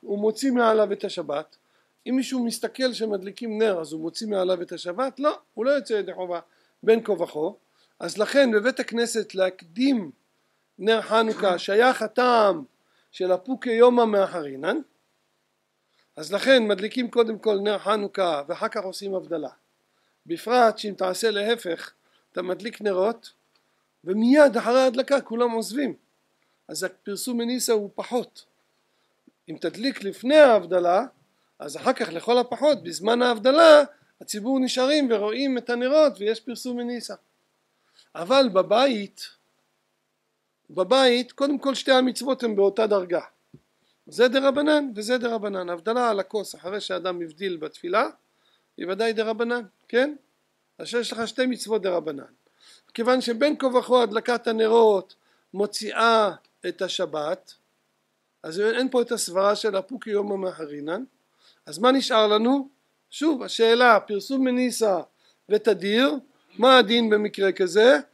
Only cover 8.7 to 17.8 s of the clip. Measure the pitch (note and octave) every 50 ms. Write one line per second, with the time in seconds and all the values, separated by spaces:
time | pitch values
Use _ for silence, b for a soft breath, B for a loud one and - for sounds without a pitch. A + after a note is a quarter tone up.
8.7 | - - A#3+ - G#3+ A#3 A#3+ A3+ - A3 G3+ - - F#3+ F#3+ F#3 F#3 - F3 E3
9.7 | E3 A3 C4 C#4+ C4+ A3 F3 C#3 - _ _ _ _ _ _ _ _ _ _ _
10.7 | _ - F#3 A3 A3+ A3 - - G#3+ A3+ A3+ A3 G#3+ - G#3 F#3+ F3 E3+ - G3
11.7 | G3 G#3+ B3 C4 B3 - A3 G#3+ - B3 B3 B3 A#3+ A3+ G#3+ G3 F3 D#3 - -
12.7 | _ _ _ _ _ _ _ _ - - F#3 F#3 F3+ F3 - B3+ C4 - - B3+
13.7 | A3 A3+ B3 B3 B3 A#3+ A#3 A3 G3+ G3 F#3 E3+ F3 F3 D3 C#3 C3+ C3 D3+ F3+
14.7 | B3+ D#4+ B3+ - _ _ _ _ _ _ _ _ _ _ _ _ _ _ _ _
15.7 | _ _ _ _ _ _ _ _ _ C#3+ D#3 D3+ G3+ - - B3+ C4+ B3 A3 G#3
16.7 | G#3 G3 G#3 G#3 - B3+ A#3+ - - A#3+ A3+ A3 A3 F#3+ - A3 G#3 G3 G3+ G#3
17.7 | G3+ F#3